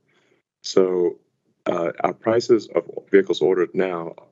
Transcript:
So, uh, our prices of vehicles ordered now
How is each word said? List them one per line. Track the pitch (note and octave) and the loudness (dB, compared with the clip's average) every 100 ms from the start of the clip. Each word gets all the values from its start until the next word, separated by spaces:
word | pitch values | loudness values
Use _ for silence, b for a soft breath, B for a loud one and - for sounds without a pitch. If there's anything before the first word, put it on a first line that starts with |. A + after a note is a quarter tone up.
| _ _ _ _ _ _ | _ _ _ _ _ _
So, | - - F#2 F#2 F2 - _ _ _ _ - | -4 0 0 2 -2 -2 _ _ _ _ -4
uh, | E2+ E2+ - | -2 -4 -2
our | F2+ | -4
prices | - A2 A2+ A#2+ A2+ - | -2 0 0 2 2 0
of | E2+ - - - | -6 -6 -10 0
vehicles | G2 F#2+ F2 | 2 2 0
ordered | D2+ F#2 E2+ F#2 | 0 0 -2 -2
now | F#2 F2 E2 - - | -4 -4 -8 -14 -14